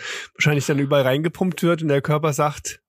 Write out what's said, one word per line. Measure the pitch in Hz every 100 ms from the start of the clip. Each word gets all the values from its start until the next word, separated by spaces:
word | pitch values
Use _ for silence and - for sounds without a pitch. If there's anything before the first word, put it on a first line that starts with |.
| - - -
wahrscheinlich | - 147 147 135
dann | 143
überall | 139 143
reingepumpt | 131 139 165 - 185 -
wird | 170 165
und | 147
der | 139
Körper | 143 151 156
sagt, | 139 151 143 - -